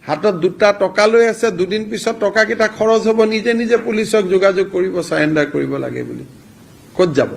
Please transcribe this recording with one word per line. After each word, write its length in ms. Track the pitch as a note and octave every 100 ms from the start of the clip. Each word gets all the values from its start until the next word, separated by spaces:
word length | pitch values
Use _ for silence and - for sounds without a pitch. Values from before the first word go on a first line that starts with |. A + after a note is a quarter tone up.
| -
হাতত 280 | - G#3 F3+
দুটা 260 | F3+ F3+ G#3 G3+
টকা 200 | F#3+ F#3 G#3+
লৈ 140 | A3+ A#3
আছে, 140 | A3 A3+ F3
দুদিন 240 | F3+ G#3+ G#3+
পিছত 240 | A3 A3+ A3+ G3+
টকাকেইটা 420 | G#3 G#3+ A3 A3 -
খৰচ 260 | A3 A3+ G#3+
হ'ব, 100 | A3 A3
নিজে 180 | A3 A#3 A#3
নিজে 160 | A#3 A#3 A#3
পুলিচক 360 | A3 G#3+ A3 F#3
যোগাযোগ 320 | F#3 G3 F#3+ F#3 F#3
কৰিব, 200 | F#3 F3+ E3
চাৰেণ্ডাৰ 380 | D#3 D3+ D#3 D3
কৰিব 200 | C#3+ C3+ C#3
লাগে 180 | B2+ B2 A#2+
বুলি। 160 | A#2+ C3 - - - - - - -
ক'ত 120 | F3+ C3+
যাব? 140 | A2